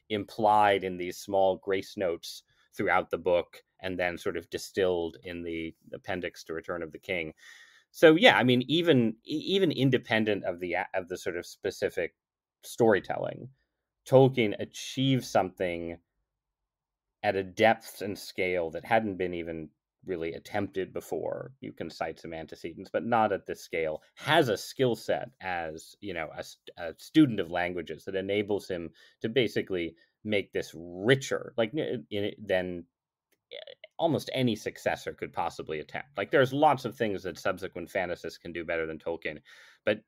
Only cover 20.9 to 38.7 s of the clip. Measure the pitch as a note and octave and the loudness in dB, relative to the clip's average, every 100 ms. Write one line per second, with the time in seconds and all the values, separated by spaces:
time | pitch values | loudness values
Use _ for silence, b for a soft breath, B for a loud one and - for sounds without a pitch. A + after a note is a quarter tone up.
20.9 | F2 - D#2+ - - - - G#2 - E2+ | -6 -8 -6 -4 -6 -10 -14 -14 -10 -10
21.9 | - E2 D#2+ E2+ E2 D#2 - F2 D#2+ F#2+ | -8 -8 -8 -12 -12 -14 -14 -14 -14 -6
22.9 | - G#2+ A#2 G#2+ F#2 - E2+ - E2+ D#2 | -4 0 2 2 0 -4 -10 -6 -4 -4
23.9 | D#2 b - C3 D#3+ B2+ F#2+ - - B2+ | -6 b -10 0 2 4 0 -4 0 0
24.9 | A2 - E2 - - F#2 F2 D#2+ D#2+ - | 0 -2 -4 -4 -10 -6 -6 -6 -10 -16
25.9 | - G#2 E2+ D2+ D2+ - - - - E2 | -16 -10 -8 -8 -10 -14 -16 -20 -12 -12
26.9 | - - D#3 C#3+ G2+ E2 F2 F2 F2 D#2+ | -12 2 6 6 4 -2 -2 -2 -4 -8
27.9 | D#2 - F#2+ G2 G#2 G#2 G2 - F2+ E2 | -10 -6 -4 0 0 0 -2 -2 -6 -8
28.9 | - b b A#2 B2+ G#2+ A2+ F#2+ F#2 E2+ | -14 b b -2 0 0 0 -2 -4 -4
29.9 | - b b G#2+ G2+ - F#2+ - D#2+ F2 | -8 b b -2 -2 -2 -4 -6 -10 -14
30.9 | F2+ G#2+ C3+ C3 - - - A2+ D3+ - | -2 4 4 2 -6 -4 -4 -2 -2 -4
31.9 | A2+ - G#2 G#2 - G2+ F#2 F2+ F2 E2+ | -4 -6 -4 -4 -4 0 0 0 -6 -12
32.9 | _ _ _ _ _ - - - - - | _ _ _ _ _ -20 -18 -18 -20 -16
33.9 | - E3 A#2+ - C3 B2 G#2+ - - F#2+ | -2 2 2 0 0 0 0 -4 -4 -2
34.9 | - F2 D2+ E2 - E2+ - D#2 D2+ - | -2 -6 -8 -8 -4 -4 -4 -6 -6 -8
35.9 | - - - G#2 D3+ C3+ C#3 D3+ B2+ A2+ | -12 -10 -8 2 4 4 6 4 4 -2
36.9 | - A2 F#2 F2+ D#2+ G2+ F#2 F2+ F2 E2+ | -2 -2 -2 -6 -4 -4 -4 -6 -10 -6
37.9 | G2 F2 E2+ E2 - F2 E2+ E2 | -4 -4 -6 -8 -12 -10 -8 -4